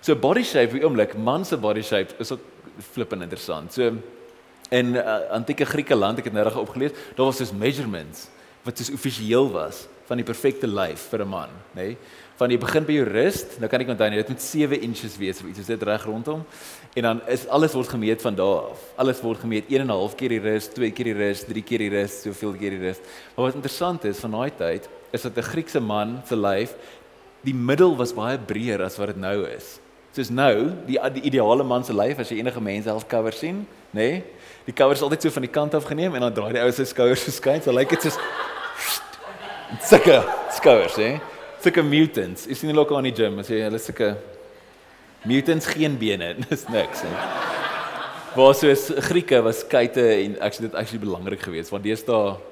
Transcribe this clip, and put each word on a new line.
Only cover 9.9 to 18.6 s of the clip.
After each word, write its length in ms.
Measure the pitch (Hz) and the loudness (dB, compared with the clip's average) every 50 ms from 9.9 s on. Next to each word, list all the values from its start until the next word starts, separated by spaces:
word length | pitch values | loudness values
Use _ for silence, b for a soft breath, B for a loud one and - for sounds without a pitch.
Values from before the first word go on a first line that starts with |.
| - - - - | -20 -20 -8 -6
van 120 | 123 123 | -4 -4
die 60 | 117 | -4
perfekte 420 | 113 113 - - 139 131 - - 120 | -4 -6 0 0 0 0 0 -4 -4
lyf 400 | 101 98 95 85 76 - - - | -2 -2 -2 -4 -4 -8 -10 -8
vir 120 | - 107 104 | -6 -6 -4
'n 40 | 95 | -4
man, 200 | 98 90 78 60 69 90 101 - - | -6 -8 -8 -10 -14 -18 -20 -18 -12
nê? 200 | 92 92 98 117 123 B B B B B B B | -10 -8 -8 -8 -12 B B B B B B B
Van 140 | - 131 123 | -2 0 2
jy 80 | 123 120 | 2 2
begin 260 | 123 123 - 156 156 | 2 2 0 0 2
by 80 | 151 151 | 2 2
jou 120 | 151 131 | 2 2
rust, 560 | 107 98 110 131 185 196 - - - - - | 2 2 2 2 2 2 -2 -8 -10 -10 -6
nou 80 | 113 110 | -4 0
kan 120 | - 127 | 0 0
ek 80 | 127 123 | 0 -2
onthou 220 | 123 98 110 107 | 0 2 2 2
nie, 60 | 104 | 2
dit 120 | 104 110 - | 0 -2 -2
moet 120 | 135 123 | -4 -8
sewe 380 | - - - 156 151 143 143 135 | -8 -6 0 0 2 2 2 -2
inches 360 | 107 117 113 104 - 110 95 | -2 -6 -6 -6 -8 -12 -8
wees 240 | - 101 95 92 - | -6 -6 -6 -6 -6
of 60 | 95 | -10
iets, 140 | 85 92 101 | -14 -12 -12
is 60 | 98 | -6
dit 160 | 90 113 107 110 | -6 -6 -4 0
reg 220 | 101 104 107 - | -2 -2 -2 -2
rondom? 400 | 110 107 113 117 151 156 160 160 B B B B B B B B B B | -6 -8 -6 -6 -6 -6 -8 -8 B B B B B B B B B B
En 60 | - 117 | 0 0
dan 180 | 117 113 117 - - | 0 0 0 -2 -2
is, 180 | 123 127 - | -2 -2 -2
alles 260 | - 113 147 160 156 156 | 0 2 4 4 4 2
word 160 | 131 123 - | 0 -2 -2
gemeet 340 | - 120 107 107 113 113 - | -4 -2 2 0 0 2 0
van 120 | 120 104 | -2 0
daar 360 | 92 92 98 98 82 | 2 2 2 2 2